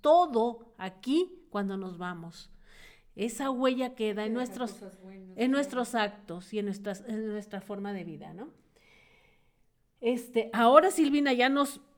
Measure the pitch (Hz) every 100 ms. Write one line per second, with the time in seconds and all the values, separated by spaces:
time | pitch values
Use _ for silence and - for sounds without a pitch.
0 | 294 339 349 233 233 226 - - 190 190
1 | 254 302 359 - - 202 196 196 185 170
2 | 180 175 170 - - - - - - -
3 | _ - 226 233 269 247 262 262 247 254
4 | 214 208 220 233 254 247 233 - 190 -
5 | 185 - 185 196 254 277 277 247 240 233
6 | 208 208 - 170 - 214 202 202 208 196
7 | - 220 220 208 202 196 190 202 202 196
8 | 165 151 151 165 285 _ _ _ _ _
9 | _ _ _ _ _ _ _ _ _ _
10 | 233 247 - 226 220 220 233 285 370 -
11 | 294 285 285 247 254 277 277 - _